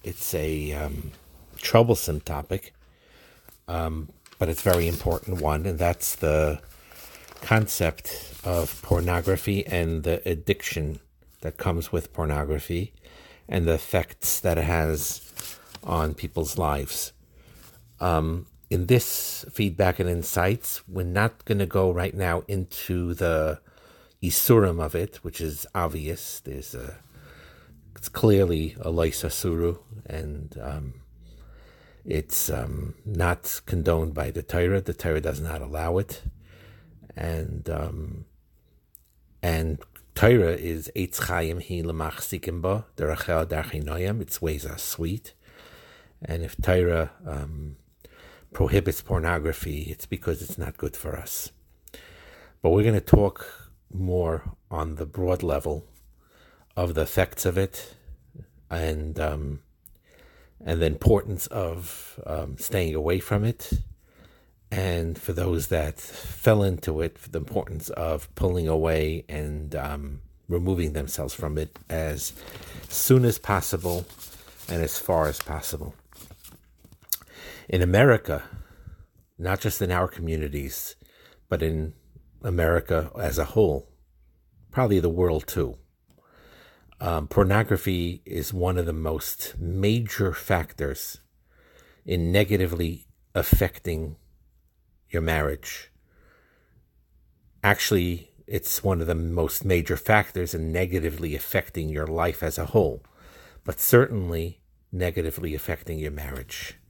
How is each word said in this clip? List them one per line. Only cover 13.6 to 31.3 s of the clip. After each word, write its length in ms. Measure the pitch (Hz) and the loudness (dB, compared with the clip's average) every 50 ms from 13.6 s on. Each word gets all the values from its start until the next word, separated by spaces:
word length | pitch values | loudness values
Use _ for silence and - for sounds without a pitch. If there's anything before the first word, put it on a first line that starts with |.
| 85 | 4
the 60 | 82 | 4
effects 680 | 80 78 - - - 92 82 - - _ - - - - | 2 2 0 0 0 0 0 0 -8 _ -2 -2 -2 0
that 180 | - 92 85 82 | 2 2 2 2
it 40 | |
has 960 | 78 76 85 82 78 78 80 76 - - - - - - - - - - - - - - - - | 2 2 2 2 2 2 0 0 -2 -4 -6 -8 -12 -18 -14 -14 -14 -14 -14 -18 -20 -20 -20 -14
on 320 | - - 87 82 78 78 76 | -6 -2 0 2 2 0 -2
people's 420 | - - - - 87 80 78 - | -4 -8 -6 -4 -4 -4 -2 -2
lives. 560 | - 85 76 73 71 69 67 - - - - - _ - _ _ - - - - - - - - - - - _ - | 0 0 0 0 0 -2 -4 -6 -6 -8 -8 -10 _ -20 _ _ -20 -20 -20 -20 -20 -20 -20 -20 -20 -20 -20 _ -2
Um, 480 | - 90 82 78 78 80 82 87 - - - - _ _ | 0 2 2 2 2 0 -2 -4 -6 -10 -20 -20 _ _
in 160 | - 90 90 | 0 0 4
this 580 | 90 123 120 - - - - - - - - - - | 4 4 4 4 0 -4 -4 -4 -6 -8 -10 -12 -12
Feedback 480 | - - 107 101 82 90 98 92 90 - | -4 -2 0 0 2 4 4 4 4 2
and 100 | 92 87 | 0 0
Insights, 760 | 87 85 80 - - 90 87 95 107 120 - - - - - | 0 0 -2 -2 0 2 2 2 2 0 -2 -8 -8 -8 -10
we're 180 | - 90 92 92 | -8 -6 -4 -2
not 400 | 87 90 101 104 113 - _ - | 0 2 2 2 2 0 _ -4
gonna 200 | - 113 101 98 | -2 0 0 0
go 240 | 85 - 98 95 92 | 2 4 4 4 4
right 240 | 87 90 90 95 - | 4 2 0 0 0
now 300 | 98 95 90 82 85 - | 0 0 0 0 0 -2
into 680 | - 101 95 90 - - - - - 92 90 87 87 | -2 -2 -2 -2 -4 -8 -12 -4 -2 -2 0 0 -2
the 480 | 87 82 92 85 80 78 78 78 78 - _ - _ - - - - - - _ _ _ | -2 0 2 2 4 2 2 0 -2 -4 _ -20 _ -20 -20 -20 -20 -20 -20 _ _ _
Isurim 580 | - 87 - - - - 123 113 104 92 82 82 | -2 0 0 2 6 8 8 8 8 6 2 0
of 140 | 80 76 - | -2 -2 -2
it, 220 | 85 90 104 - - - | -2 -4 -4 -6 -10 -12
which 160 | 85 78 - | -10 -8 -4
is 260 | 85 78 73 71 - - _ | -6 -6 -4 -6 -10 -6 _
obvious. 640 | 98 87 82 73 82 73 78 85 - - - - - | -2 -2 0 -2 -4 -6 -6 -6 -6 -8 -12 -12 -12
There's 380 | _ 67 67 67 65 - - | _ -10 -10 -10 -10 -12 -12
a, 220 | 60 60 64 - - - - - - - - - - - - - - - - - - - - - | -12 -12 -12 -14 -16 -20 -20 -20 -20 -20 -20 -20 -20 -20 -20 -20 -20 -20 -20 -20 -20 -20 -20 -18
it's 120 | - - - | -14 -14 -10
clearly 680 | - - - 110 101 98 98 87 85 78 78 80 - - | -2 4 6 6 8 6 6 4 2 0 0 -2 -4 -6
a 80 | - 82 | -6 -2
Lois 360 | 82 85 82 80 - - - | 0 2 2 2 0 -2 -4
Asuru, 560 | 78 - - - 95 82 82 85 85 85 - - - 110 107 - | -4 -4 -2 -2 -2 0 2 0 0 -2 -4 -10 -18 -18 -18 -14
and, 500 | - - - 78 76 73 73 73 - - - | -10 -8 -8 -8 -8 -8 -10 -10 -12 -12 -10
um, 320 | 55 67 71 76 71 67 62 - - - - - - - | -8 -8 -8 -6 -8 -10 -12 -14 -20 -20 -20 -20 -20 -20